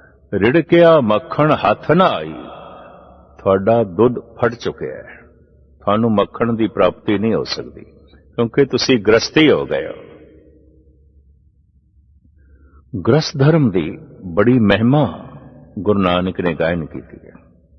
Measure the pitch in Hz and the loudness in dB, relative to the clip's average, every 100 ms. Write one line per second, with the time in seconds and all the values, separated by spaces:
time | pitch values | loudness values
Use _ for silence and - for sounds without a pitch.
0 | - _ _ 101 107 160 147 170 165 160 | -20 _ _ -2 0 0 2 4 6 4
1 | 110 107 - - 151 131 98 107 - 165 | 2 -2 -2 -2 0 2 0 -2 0 2
2 | 180 92 78 76 - - - - - - | 2 0 -6 -12 -16 -20 -20 -20 -20 -20
3 | - - _ - 101 98 98 117 104 87 | -20 -20 _ -6 0 2 2 0 0 0
4 | 123 117 - - 120 120 - - 73 - | 0 0 -10 -4 -4 -4 -8 -8 -12 -12
5 | - - - _ _ _ _ _ - 104 | -18 -20 -20 _ _ _ _ _ -2 0
6 | 117 104 98 - 117 113 107 - 90 - | 2 0 -2 -2 -4 -2 -4 0 0 0
7 | - 101 113 87 62 - - - - _ | -4 -2 -2 -2 -4 -10 -12 -20 -20 _
8 | _ _ _ - 113 - 135 123 - 123 | _ _ _ -6 -2 0 0 0 0 0
9 | 101 110 - 156 151 82 69 71 - - | 4 2 2 2 4 2 0 -6 -6 -12
10 | - - - - _ _ _ _ _ _ | -18 -20 -20 -20 _ _ _ _ _ _
11 | _ _ _ _ _ _ _ _ _ _ | _ _ _ _ _ _ _ _ _ _
12 | _ _ _ _ _ _ _ - _ 104 | _ _ _ _ _ _ _ -20 _ -6
13 | 113 147 - 139 139 165 123 87 80 - | 0 0 0 0 2 4 2 0 -4 -8
14 | - - 90 85 117 127 101 98 117 147 | -18 -18 -6 -2 2 2 4 2 2 2
15 | 113 82 - - - - - 104 92 101 | 0 -6 -16 -20 -20 -20 -18 -6 -2 0
16 | 90 90 92 90 87 78 82 87 76 - | 2 0 -2 -4 -4 -2 -2 -2 -8 -14
17 | - - - - _ _ _ | -18 -20 -20 -20 _ _ _